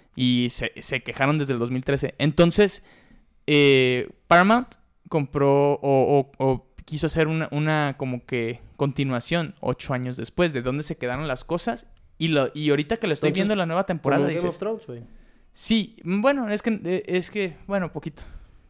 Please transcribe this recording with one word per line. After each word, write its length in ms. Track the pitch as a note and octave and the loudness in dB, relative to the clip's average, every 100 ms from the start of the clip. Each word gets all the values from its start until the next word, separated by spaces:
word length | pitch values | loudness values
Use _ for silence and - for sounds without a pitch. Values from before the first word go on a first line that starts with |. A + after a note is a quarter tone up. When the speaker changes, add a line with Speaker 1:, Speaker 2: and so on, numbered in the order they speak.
| _ - | _ -2
Speaker 1:
Y 320 | B2+ B2 A#2+ | 2 2 0
se, 220 | - A#2+ - | -2 -6 -8
se 220 | - C3 | -8 -6
quejaron 340 | - - C3+ D#3 | -6 -2 0 2
desde 160 | C#3 | 0
el 60 | A#2+ | -2
dos 100 | A#2+ | -2
mil 140 | B2+ C3 | -4 -2
trece. 300 | C#3 C3+ - | -2 -2 -2
Entonces, 680 | C#3+ D3+ E3+ F#3+ G3+ - - _ _ - _ _ - | 0 4 4 6 2 0 -14 _ _ -20 _ _ 2
eh, 640 | D3 C#3+ C3+ B2+ B2 - - - | 4 6 6 4 2 -4 -6 2
Paramount 400 | E3+ F#3+ A#3 C4 - _ _ - | 6 6 4 0 -12 _ _ -4
compró 640 | D#3+ C#3 D3 C#3 C#3 C#3+ | -2 -2 2 4 4 4
o, 60 | C#3+ | 2
o, 500 | C#3+ C3+ B2 C#3+ C3 - | 2 4 4 2 0 -2
o 300 | C3+ B2+ - - - | 0 0 -4 -20 -12
quiso 200 | D#3 D#3+ | -4 -2
hacer 200 | D#3+ D#3 | 0 0
una, 200 | D#3+ D#3 | 0 -2
una 440 | D3 D#3 D3+ D3 C#3 | -2 0 0 -2 -4
como 280 | C3+ B2 - | -6 -8 -6
que 340 | B2 A2+ A#2 - - | -4 -4 -6 -10 -4
continuación 800 | C#3 C3+ C3+ B2 - E3+ D#3 - | -4 -2 -2 -2 -2 -4 -4 -6
ocho 320 | - B2+ - | -6 -6 -4
años 240 | B2+ B2+ B2+ | -6 -6 -8
después 360 | A#2 - F3 | -8 -2 0
de 80 | C3+ | 0
dónde 220 | B2 C#3 | -4 -4
se 140 | D3+ E3 | -6 -6
quedaron 300 | B2 B2+ D#3 | -6 -6 -6
las 160 | B2+ | -6
cosas. 440 | - E3+ - - - - - - | -6 -4 -4 -6 -10 -20 -18 -4
Y, 120 | E3 | 0
lo, 200 | D3 B2+ | 2 0
y 180 | D3 D3+ | -2 0
ahorita 260 | C#3+ D3+ A3+ | 0 0 -2
que 80 | G3+ | -2
lo 60 | |
estoy 140 | C#3+ D3+ | 0 0
Speaker 2:
Entonces, 180 | E3 G3+ | 0 0
Speaker 1:
viendo 80 | G#3 | 0
la 120 | E3 | -2
nueva 180 | E3+ F#3+ | -2 -2
temporada, 360 | E3 - C#3+ | -2 0 0
Speaker 2:
como 60 | C#3+ | 0
Game 60 | E3 | -2
Speaker 1:
dices 80 | F3 | -4
Speaker 2:
of 80 | E3+ | -4
Thrones, 280 | G3+ A3+ - | -6 -8 -10
güey. 160 | A#2+ A2+ - - - _ | -16 -16 -20 -20 -20 _
Speaker 1:
Sí, 440 | - - A3+ F#3+ - | -8 -2 0 -2 -8
mm, 180 | E3 G3+ | -6 0
bueno, 280 | B3 C#4+ A3 | 0 0 -2
es 120 | G#3 | -4
que, 160 | A#3 G#3+ | -2 -4
eh, 200 | E3 F#3 - | -4 -4 -2
es 240 | F3+ F3+ | -4 -4
que, 280 | G#3 F#3+ D3+ - | -6 -6 -8 -6
bueno, 240 | G3 E3+ | -4 -4
poquito. 320 | D3+ D#3+ - - - - - _ | -8 -12 -14 -16 -18 -20 -20 _